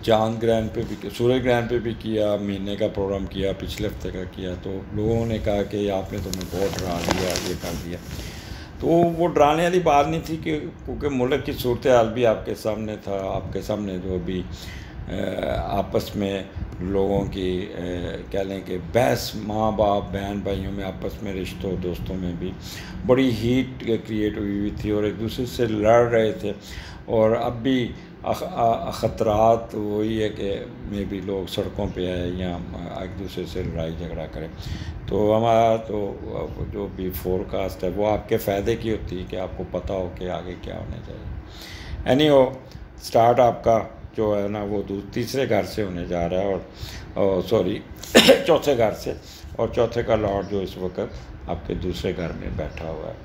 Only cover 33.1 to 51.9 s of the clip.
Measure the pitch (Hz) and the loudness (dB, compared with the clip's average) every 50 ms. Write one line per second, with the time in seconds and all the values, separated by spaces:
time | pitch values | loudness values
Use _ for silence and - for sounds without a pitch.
33.1 | 90 92 98 92 - - 90 82 - 92 90 85 82 82 80 82 82 85 87 80 | -8 -8 -8 -8 -6 -6 -6 -6 -4 -4 -4 -4 -2 -4 -4 -4 -4 -6 -6 -8
34.1 | 80 80 80 76 - 78 78 82 - - - - - - - - - - - - | -6 -6 -8 -8 -8 -8 -10 -10 -10 -10 -8 -8 -8 -6 -6 -8 -8 -8 -6 -2
35.1 | - 98 104 104 107 110 113 117 117 113 117 113 113 113 113 - 101 104 101 98 | 2 4 6 6 6 6 6 6 6 8 8 6 6 4 0 -2 -4 -2 -2 -4
36.1 | - 87 90 98 110 107 82 76 - - - - - 104 101 95 - - 92 92 | -4 -6 -8 -8 -6 -6 -6 -6 -6 -6 -6 -6 -4 -6 -6 -6 -6 -6 -6 -4
37.1 | 87 - - 90 92 92 104 - - 95 98 92 92 - - 92 85 101 104 107 | -4 -4 -2 0 0 0 -2 -2 -4 -2 -2 -4 -4 -4 -4 -4 0 2 2 2
38.1 | 107 98 - - 113 110 - - 98 101 101 107 117 117 117 113 110 101 - - | 2 2 0 0 0 0 2 2 0 2 2 0 0 0 0 -2 -2 -2 -2 -6
39.1 | 90 92 90 - - 92 95 90 - - 92 90 - 90 87 - 104 95 92 90 | -6 -6 -6 -6 -6 -6 -6 -6 -6 -8 -8 -6 -6 -6 -4 -2 -2 -2 -2 -4
40.1 | 87 - 92 90 87 85 87 90 90 90 - - 90 87 85 85 85 82 - - | -6 -6 -6 -4 -4 -6 -6 -8 -10 -10 -10 -10 -8 -8 -8 -8 -10 -10 -10 -12
41.1 | - - - - - - - - - - - - - - - - - - - 160 | -12 -10 -10 -10 -10 -10 -12 -12 -16 -16 -14 -14 -14 -14 -10 -10 -10 -8 2 4
42.1 | 139 135 151 151 143 135 131 123 127 - - - - - - - - - - - | 4 6 6 8 8 8 8 6 4 -6 -14 -16 -16 -16 -16 -16 -16 -14 -14 2
43.1 | - 120 113 117 120 117 123 120 107 - - 120 113 110 98 - - - - - | 4 6 8 8 8 8 8 6 6 4 4 4 4 4 4 0 -10 -16 -18 -12
44.1 | - - 110 107 104 101 101 101 104 107 104 101 104 101 95 - 98 101 101 - | -2 0 2 2 2 2 0 -2 -2 -2 -4 -2 -2 -2 -2 -2 -4 -6 -6 -6
45.1 | - 123 120 113 - 131 135 120 110 101 95 92 - - 107 95 90 87 87 90 | -4 -4 -4 -2 0 -2 0 2 2 2 2 0 -2 -4 -2 -2 -2 -6 -4 -2
46.1 | 87 87 85 85 90 92 98 101 98 90 87 - - - - - - - - - | -2 0 0 2 2 0 2 2 0 -2 -4 -8 -12 -12 -12 -10 -10 -12 -12 -10
47.1 | - 104 101 98 95 90 92 - 117 107 92 90 104 - - - - - - - | -2 2 2 4 4 2 2 4 4 4 4 4 0 -4 -6 -12 -14 -14 -14 6
48.1 | - 233 - - 254 - - - 165 139 - 147 143 117 113 104 101 - - 135 | 6 8 10 10 8 8 8 4 4 4 6 4 4 4 4 2 2 -2 -6 -8
49.1 | 135 - - - - - - - - - 117 110 - - 120 - - 120 117 - | -8 -8 -10 -16 -18 -16 -16 -14 -4 -2 -2 0 2 2 2 2 2 -2 2 2
50.1 | 117 107 107 101 98 98 95 95 104 101 95 90 - 90 90 92 92 - 101 127 | 2 4 4 2 2 0 0 0 -2 -2 -2 -2 -6 -4 -6 -4 -4 -4 -6 -6
51.1 | - - - - - - - - 90 85 - - - 87 - 90 | -6 -12 -14 -14 -16 -14 -8 -6 -6 -6 -4 -4 -4 -2 -2 -4